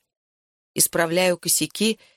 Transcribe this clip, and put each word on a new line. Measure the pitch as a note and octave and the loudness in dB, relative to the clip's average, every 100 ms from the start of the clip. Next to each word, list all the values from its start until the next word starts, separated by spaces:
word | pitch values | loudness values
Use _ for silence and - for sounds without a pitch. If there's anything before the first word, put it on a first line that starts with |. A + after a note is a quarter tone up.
| _ _ _ _ _ _ _ | _ _ _ _ _ _ _
Исправляю | - - E3+ E3 F3 F#3 F3 | -2 0 0 0 2 0 0
косяки | E3+ - D#3 - G#3+ G#3+ _ | -2 -2 -2 0 -2 -2 _